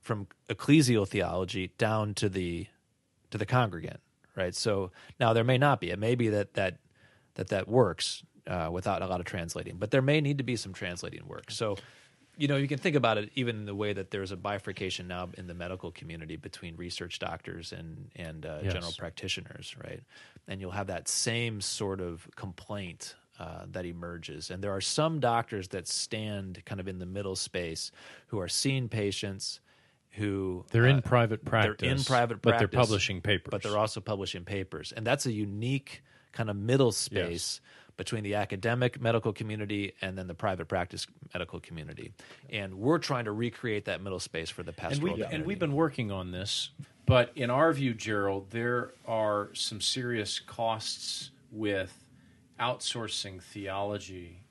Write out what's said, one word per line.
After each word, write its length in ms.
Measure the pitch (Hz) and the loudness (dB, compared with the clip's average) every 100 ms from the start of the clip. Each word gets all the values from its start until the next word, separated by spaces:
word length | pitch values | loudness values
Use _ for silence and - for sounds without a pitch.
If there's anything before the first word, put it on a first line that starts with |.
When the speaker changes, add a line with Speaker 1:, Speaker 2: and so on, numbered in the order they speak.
Speaker 1:
from 260 | - 107 98 - - | -2 -2 -2 -12 -8
ecclesial 600 | 110 - 151 131 113 98 | -4 8 8 10 6 4
theology 640 | 104 87 87 92 98 92 - | 2 2 0 -2 -2 -6 0
down 360 | 110 110 107 | 2 2 0
to 140 | 101 104 | 0 0
the, 400 | 95 87 85 - _ _ _ _ _ _ | 2 0 -2 -6 _ _ _ _ _ _
to 80 | 110 | -6
the 80 | 92 | 2
congregant, 520 | 127 117 87 82 - _ _ _ - | 4 4 0 -8 -12 _ _ _ -2
right? 180 | 92 | -2
So 380 | - 117 101 92 - - - | 0 2 2 0 -8 -20 2
now 140 | 117 | 4
there 100 | 113 | 6
may 160 | 113 127 | 6 6
not 220 | 143 127 | 6 4
be. 100 | 87 | 0
It 80 | 92 | 0
may 160 | 110 | 2
be 140 | 123 113 | 4 4
that, 260 | 104 101 | 2 0
that, 220 | - 95 85 _ _ - _ _ | 0 0 -2 _ _ -20 _ _
that, 140 | - - | -8 -2
that 180 | 101 98 | -2 4
works, 560 | 120 107 82 - - - - - | 6 6 4 -4 -6 -12 -16 -4
uh, 220 | 90 80 | -2 0
without 320 | 90 98 92 | -2 0 0
a 40 | 92 | 0
lot 100 | 90 | -2
of 80 | 90 | -2
translating, 520 | 98 85 87 - 87 | -6 -6 -6 -8 -6
but 120 | 107 | 2
there 120 | 135 | 4
may 180 | 131 156 | 6 4
need 180 | 143 139 | 2 0
to 60 | |
be 100 | 123 | -2
some 180 | 117 95 | -4 -4
translating 540 | 92 92 90 - 80 - | -6 -6 -6 -8 -10 -12
work. 240 | - - | -14 -10
So, 260 | - 110 98 - - - _ _ - | -2 -2 -2 -8 -20 -20 _ _ -2
you 100 | 143 | 2
know, 100 | 139 | 2
you 120 | 139 | 2
can 100 | 147 | 0
think 160 | 190 | 2
about 240 | 147 120 107 | 4 6 4
it 120 | 104 | 0
even 220 | - 120 107 | -2 -2 -2
in 80 | |
the 100 | 104 | -4
way 180 | 101 104 | -2 0
that 200 | 98 95 | -2 -4
there's 180 | 101 95 | -6 -6
a 60 | 95 | -6
bifurcation 720 | 98 101 107 95 95 - 90 | -4 -4 -4 -6 -4 -4 -6
now 200 | 90 90 - | -6 -6 -8
in 120 | 90 | -12
the 60 | |
medical 360 | 87 85 92 87 | -8 -8 -6 -8
community 460 | - 80 82 82 80 | -10 -10 -10 -8 -10
between 400 | - - 90 82 | -10 -12 -12 -10
research 420 | 87 - 87 - | -8 -8 -8 -6
doctors 540 | 90 85 - 90 82 | -6 -6 -10 -12 -10
and, 380 | 92 82 76 69 | -12 -12 -12 -16
and, 320 | - 82 80 78 | -12 -10 -8 -8
uh, 120 | 78 | -4
Speaker 2:
Yes. 120 | 98 | -2
Speaker 1:
general 180 | 90 85 85 | -2 -4 -8
practitioners, 800 | 87 - - - - - - - | -10 -8 -6 -6 -6 -14 -14 -12
right? 200 | - - - - - - - | -12 -12 -14 -20 -20 -20 -12
And 140 | 98 | -8
you'll 100 | 92 | -6
have 180 | 95 98 | -4 -4
that 200 | 87 - | -4 -2
same 520 | - - 117 117 107 | 0 0 0 0 -2
sort 400 | - - 104 95 | -4 -2 -2 -2
of 280 | 90 85 - - | -4 -6 -12 -12
complaint, 800 | 98 87 - 104 92 82 - - _ - | -12 -12 -10 -8 -8 -10 -14 -16 _ -14
uh, 260 | 85 82 92 | -12 -10 -10
that 120 | 92 | -6
emerges. 680 | 90 87 87 87 82 73 - | -6 -6 -8 -8 -10 -10 -8
And 120 | 90 | -6
there 100 | 101 | -2
are 80 | 98 | -2
some 380 | - - 156 160 | 0 2 2 4
doctors 500 | 127 117 117 104 92 | 4 4 2 -6 -4
that 200 | 95 80 | -6 -4
stand 760 | - - 110 107 104 95 90 | -4 -4 -4 -4 -4 -6 -10
kind 160 | - 98 | -8 -6
of 60 | 92 | -6
in 140 | 92 | -6
the 60 | 90 | -6
middle 280 | 95 98 | -4 -4
space 560 | 95 - 92 85 80 - - - - _ | -4 -2 -2 -4 -4 -8 -12 -20 -20 _
who 100 | 104 | -4
are 80 | 87 | -2
seeing 420 | - 139 135 120 | 0 2 0 0
patients 680 | 113 101 95 101 95 - - _ _ _ _ _ | 0 0 0 -4 -6 -8 -10 _ _ _ _ _
who, 540 | - 107 98 95 90 - | -4 -2 0 -2 -4 2
Speaker 2:
They're 160 | 113 120 | 8 8
in 120 | 135 | 8
Speaker 1:
uh, 20 | |
Speaker 2:
private 440 | - 123 117 110 | 6 6 6 2
Speaker 1:
they're 180 | - 113 | 2 4
in 140 | 107 107 | 4 2
Speaker 2:
practice, 280 | 127 139 | 0 2
Speaker 1:
private 380 | 131 127 120 107 | 4 4 4 4
Speaker 2:
but 160 | 120 117 | 6 6
they're 100 | 104 | 6
Speaker 1:
practice, 100 | 117 | 6
Speaker 2:
publishing 420 | 117 104 - 92 | 4 4 2 0
papers. 280 | 104 95 - | 2 2 2
Speaker 1:
but 120 | 104 | -4
they're 160 | 107 104 | 0 2
also 220 | 110 - | 2 0
publishing 440 | 98 101 95 98 | -4 -4 -2 -6
papers. 480 | 87 101 95 80 - | -4 -4 -4 -8 -8
And 120 | - | -4
that's 220 | 113 143 131 | 2 2 2
a 60 | |
unique 720 | 107 104 104 120 135 - - _ - _ | 0 -2 -2 0 0 -2 -18 _ -20 _
kind 180 | - 110 | -4 -2
of 60 | 101 | -2
middle 320 | 104 135 127 | 4 6 6
Speaker 2:
Yes. 80 | 101 | 4
Speaker 1:
space 640 | - 101 85 85 - - - - - - | -2 0 0 -2 -4 -6 -12 -20 -20 -8
between 260 | 98 113 | -4 -2
the 120 | 104 | 0
academic 640 | 104 98 98 110 120 123 - | 0 0 0 0 4 2 2
medical 320 | 117 113 113 | 2 4 2
community 640 | 101 110 107 104 104 98 - | -2 -4 -4 -2 -2 -2 -4
and 160 | 98 95 | -6 -4
then 80 | 92 | -6
the 60 | |
private 320 | 82 107 92 80 | -2 0 0 -2
practice 400 | 95 87 82 - - - | -2 -2 -6 -10 -12 -10
medical 260 | 90 87 85 | -6 -6 -8
community. 540 | - 82 76 76 - - - - - | -10 -12 -10 -12 -14 -16 -20 -20 -8
And 240 | 107 98 | -6 -6
we're 240 | 95 117 170 | -2 2 2
trying 260 | 170 131 | 2 -2
to 80 | 113 | -2
recreate 540 | 107 120 - 120 104 104 | -2 -2 -2 -2 -2 -2
that 140 | 87 | -4
middle 200 | 98 92 | -4 -6
space 300 | - 82 82 | -4 -6 -6
for 120 | - | -8
the 80 | 85 | -10
Speaker 2:
And 60 | 82 | -6
Speaker 1:
pastoral 260 | 85 143 | -4 -2
Speaker 2:
we, 80 | 170 | 0
Speaker 1:
community. 260 | - - - | -2 -4 -4
Speaker 2:
and 100 | 160 | -4
we've 120 | 202 | -2
been 160 | 165 | 0
working 380 | 143 160 135 107 | 2 2 2 -4
on 180 | 95 92 | -4 -6
this, 400 | 90 98 - - - - _ | -6 -4 -4 -4 -10 -16 _
but 280 | - 127 120 | 6 6 6
in 160 | - 120 | 0 0
our 220 | 131 165 | 6 6
view, 220 | 143 135 | 6 0
Gerald, 560 | 107 110 104 98 98 95 | 0 0 2 2 0 -4
there 420 | 117 120 123 117 - - | -4 0 0 -2 -10 -4
are 440 | 113 107 104 101 | 0 2 2 -2
some 260 | - - 107 | -4 -4 -2
serious 580 | - 131 123 117 101 - | -2 0 0 -2 -2 -4
costs 880 | - - 113 113 - - - - - - - | -8 -2 0 0 -4 -8 -6 -8 -8 -16 -16
with 540 | 107 107 98 92 - - - - - _ - | -4 0 0 -2 -8 -20 -20 -20 -20 _ -4
outsourcing 840 | 123 123 - 123 110 - 101 92 | -2 -2 -4 -4 -4 -6 -6 -10
theology 1000 | - 104 98 98 101 104 95 92 85 87 - | -12 -8 -6 -2 -2 -4 -6 -12 -14 -18 -20